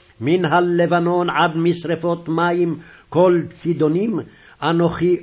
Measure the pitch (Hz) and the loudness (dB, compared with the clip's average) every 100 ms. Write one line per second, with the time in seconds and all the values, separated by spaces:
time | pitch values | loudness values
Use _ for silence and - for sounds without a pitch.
0 | _ _ 120 185 165 170 175 170 170 175 | _ _ 0 0 2 2 2 2 2 2
1 | 170 175 175 139 170 160 170 170 160 165 | 0 0 0 0 0 2 0 -2 -4 -4
2 | 170 170 170 160 175 175 170 151 - - | -2 -4 -4 -2 0 0 -2 -4 -12 -20
3 | _ 160 180 175 160 - 165 151 151 170 | _ 2 4 2 -2 -8 -4 0 0 0
4 | 226 175 - - - - 147 170 170 170 | -2 -4 -8 -18 -20 -6 -2 2 0 0
5 | 175 175 | 0 0